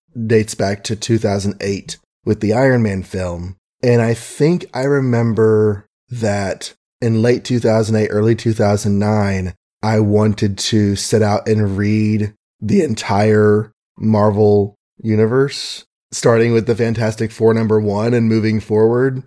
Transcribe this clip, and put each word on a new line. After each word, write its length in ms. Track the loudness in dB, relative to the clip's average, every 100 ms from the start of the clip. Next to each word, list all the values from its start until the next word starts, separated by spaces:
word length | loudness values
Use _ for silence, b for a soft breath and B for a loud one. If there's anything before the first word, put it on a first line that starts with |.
| _ -10 0
dates 280 | 0 0
back 300 | -4 -4 -4
to 100 | -6
two 240 | -8 -2 0
thousand 380 | 0 -2 -4 -6
eight 380 | -6 -6 -8 -18 _ _
with 160 | -4 -2
the 120 | 0
Iron 300 | 2 2 2
Man 200 | 0 -2
film. 540 | -6 -8 -8 -8 -12 -14 _ _
And 180 | 0 2
I 140 | 2
think 520 | -2 -6 -2 0 0 -4
I 120 | -6
remember 1040 | -2 0 0 0 0 2 2 2 2 -2 -10 _ _
that 640 | -6 -4 -4 -4 -8 -12 -18 _ _
in 220 | -2 2
late 220 | 2 0
two 140 | 0 -2
thousand 380 | 2 0 0 0
eight, 120 | 0
early 260 | 0 0
two 180 | 0 0
thousand 460 | 0 0 0 0 0
nine, 560 | 0 0 0 -2 -6 -10 _ _
I 180 | -2 0
wanted 560 | 2 2 2 0 -2 -4
to 380 | -2 0 0 -2
sit 260 | -2 0
out 260 | 2 0 0
and 280 | 0 0 -2
read 580 | 0 0 0 -2 -4 -8 _ _
the 220 | -2 0
entire 920 | 0 -2 -2 0 4 4 4 2 0 _ _ -6
Marvel 800 | 0 2 2 4 4 4 0 -6 _ _
universe, 840 | -2 0 2 2 0 -4 -12 -14 -20 _ _
starting 400 | -2 2 4 4
with 140 | 2 0
the 100 | -2
Fantastic 560 | -2 -2 -4 -2 -6
Four 220 | 0 2
number 260 | 2 2 0
one 340 | 0 -2 0
and 140 | 0 2
moving 320 | 2 0 -2
forward. 640 | 0 2 2 2 0 -2